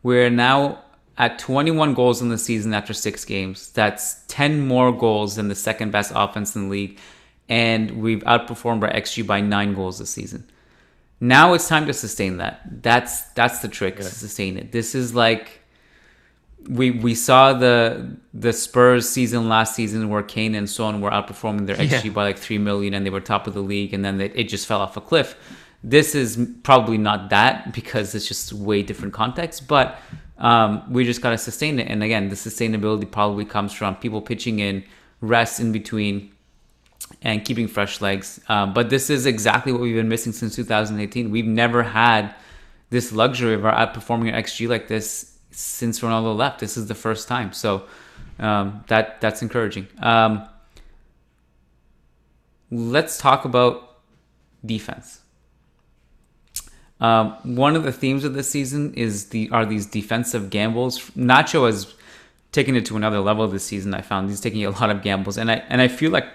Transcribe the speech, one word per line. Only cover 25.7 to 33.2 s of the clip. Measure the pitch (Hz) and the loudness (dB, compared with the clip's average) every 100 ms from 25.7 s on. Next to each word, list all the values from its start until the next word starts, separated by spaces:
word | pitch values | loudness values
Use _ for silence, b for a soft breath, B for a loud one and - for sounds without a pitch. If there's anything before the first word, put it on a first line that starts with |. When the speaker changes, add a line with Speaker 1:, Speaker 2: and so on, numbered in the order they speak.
| B | B
Speaker 1:
This | 113 139 143 | 4 4 4
is | 147 120 110 120 - | 0 -2 -2 -4 -4
probably | - 131 110 110 | 6 6 8 0
not | 104 104 98 | 0 -2 2
that | 101 120 - - | 4 4 2 -8
because | 120 - 113 101 | -12 -6 -4 -4
it's | 107 - | -6 -6
just | 101 - | -8 -10
way | 104 101 104 | -8 0 0
different | 98 98 101 | 0 -8 -8
context, | - 113 123 170 - 131 | -4 -4 -4 -8 -10 0
but, | 147 127 B B B B - | 2 2 B B B B 0
um, | 117 117 107 107 - | 4 6 4 0 -2
we | 123 | 0
just | 120 120 | 2 0
gotta | 123 113 | 0 -2
sustain | - - 156 135 | -4 -4 -2 -2
it. | - | -2
And | 107 | -2
again, | 110 110 98 | 0 0 -2
the | |
sustainability | 98 113 - 113 110 107 107 101 | -6 -10 -4 -2 0 0 -2 -2
probably | 107 | 0